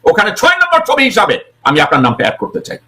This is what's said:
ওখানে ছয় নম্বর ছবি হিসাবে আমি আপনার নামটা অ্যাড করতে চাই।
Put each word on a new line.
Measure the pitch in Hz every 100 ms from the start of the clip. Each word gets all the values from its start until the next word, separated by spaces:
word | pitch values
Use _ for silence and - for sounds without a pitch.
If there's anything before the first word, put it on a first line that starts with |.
| -
ওখানে | 214 208 180
ছয় | 320 359
নম্বর | 349 330 320
ছবি | 285 262
হিসাবে | 220 175 120 - _ -
আমি | 147
আপনার | 143 139
নামটা | 123 107
অ্যাড | 98 -
করতে | 98 85 -
চাই। | -